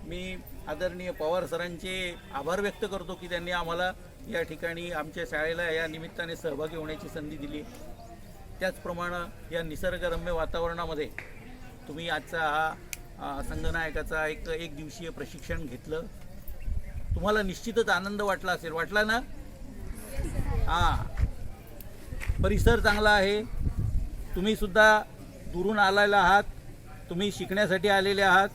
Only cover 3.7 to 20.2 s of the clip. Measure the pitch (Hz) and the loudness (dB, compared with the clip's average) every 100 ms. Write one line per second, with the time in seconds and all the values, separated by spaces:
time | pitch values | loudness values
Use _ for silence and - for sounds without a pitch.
3.7 | 170 180 190 - - - 170 165 160 170 | 0 0 -2 -14 -16 -6 -4 -2 -4 -6
4.7 | 165 175 160 151 175 165 156 156 165 170 | -4 -4 -4 -6 -6 -4 -2 0 0 0
5.7 | 160 165 160 165 - 170 165 165 143 156 | 0 -2 -6 -10 -8 -6 -4 -4 -4 -4
6.7 | 165 151 151 151 160 147 151 147 151 143 | -4 -6 -8 -8 -8 -8 -8 -8 -8 -10
7.7 | - - - - - - - - - 185 | -14 -14 -14 -14 -16 -16 -16 -14 -4 -4
8.7 | 180 175 175 175 175 202 - - 165 165 | -4 -6 -4 -4 -4 -6 -10 -6 -4 -4
9.7 | 151 185 175 175 165 170 165 156 170 170 | -2 -2 0 -2 -2 0 0 0 0 -2
10.7 | 170 165 156 131 - - - - - - | -2 -4 -2 -4 -6 -12 -14 -14 -14 -14
11.7 | - - 151 170 156 - 165 156 151 160 | -14 -12 -6 -2 -2 -2 0 2 2 2
12.7 | - - - - - 139 139 - 156 160 | -2 -10 -12 -12 -10 -6 -4 -4 0 0
13.7 | 165 160 151 147 160 156 156 165 160 165 | 2 0 -2 -2 0 0 -2 -4 -4 -4
14.7 | 143 156 - 170 - 139 143 - 165 147 | -8 -10 -8 -10 -8 -10 -10 -6 -4 -4
15.7 | 123 - 156 165 - - - - - - | -8 -6 -6 -6 -10 -12 -10 -8 -4 -2
16.7 | - - - - - 185 214 196 170 233 | 0 -2 -6 -2 0 2 2 2 -2 -2
17.7 | 226 208 180 196 202 208 180 185 175 165 | 0 4 2 0 -2 0 0 0 -2 -2
18.7 | 160 165 208 214 226 254 - - - - | -4 0 2 4 2 0 -10 -12 -12 -12
19.7 | - - - - - | -10 -10 -10 -6 -4